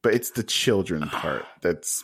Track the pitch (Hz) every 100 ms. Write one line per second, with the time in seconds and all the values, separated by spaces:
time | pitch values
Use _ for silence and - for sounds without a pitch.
0 | 120 120 - - 107 - - 101 82 80
1 | 73 - 80 67 - - 87 82 - -